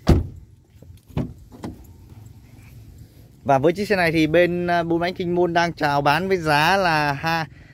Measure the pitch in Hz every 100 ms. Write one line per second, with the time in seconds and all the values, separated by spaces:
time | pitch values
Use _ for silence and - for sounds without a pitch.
0 | - - - - - - _ - - -
1 | - - - - - - - - - -
2 | - - - - - - - - - -
3 | - - - - - 135 143 175 202 196
4 | 170 160 156 160 175 175 175 175 170 170
5 | 175 180 180 175 175 170 170 156 151 143
6 | 143 147 190 190 156 143 156 196 180 156
7 | 147 139 165 165 160 - -